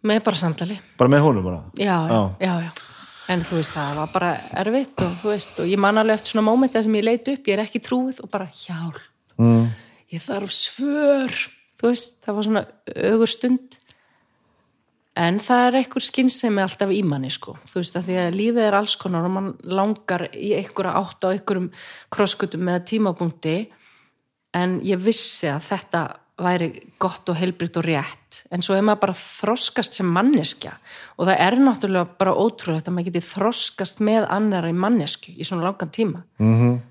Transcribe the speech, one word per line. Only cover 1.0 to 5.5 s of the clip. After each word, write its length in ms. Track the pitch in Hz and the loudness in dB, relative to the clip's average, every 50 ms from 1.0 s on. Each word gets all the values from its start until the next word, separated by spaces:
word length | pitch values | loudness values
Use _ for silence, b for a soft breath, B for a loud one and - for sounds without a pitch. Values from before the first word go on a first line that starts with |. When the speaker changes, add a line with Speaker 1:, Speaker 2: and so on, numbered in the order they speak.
| 127 127 | 4 6
Speaker 2:
með 140 | 139 143 147 | 6 8 6
honum 200 | 156 127 101 92 | 6 4 4 0
bara? 160 | 90 90 82 - - - - | -2 -4 -6 -10 -14 -6 -2
Speaker 1:
Já, 160 | 196 202 185 170 160 160 | 0 0 2 0 2 2
já, 20 | |
Speaker 2:
Já. 240 | 117 113 104 95 95 - | 2 2 2 0 -2 -2
Speaker 1:
já, 140 | 185 185 180 170 | -2 -2 0 -2
já. 120 | 165 170 - B B B B B B B B - - - 185 | -4 -6 -10 B B B B B B B B -18 -4 -2 -2
En 80 | 175 | -2
þú 160 | 165 - 180 | -2 -2 -2
veist, 160 | 165 156 - - | -2 -2 -2 -4
það 220 | 160 147 139 143 | -4 -6 -4 -4
var 140 | 151 151 156 - | -4 -6 -2 -2
bara 180 | 185 180 175 160 - - - - | -2 0 0 -2 -4 -6 -8 -4
erfitt 480 | - 190 208 226 262 277 262 - - | -4 -2 0 0 0 -2 -2 -4 -2
og, 140 | 190 175 175 175 - | -2 -2 -2 -4 -2
þú 80 | 214 208 | -2 -2
veist, 280 | 208 - - | -2 -4 -8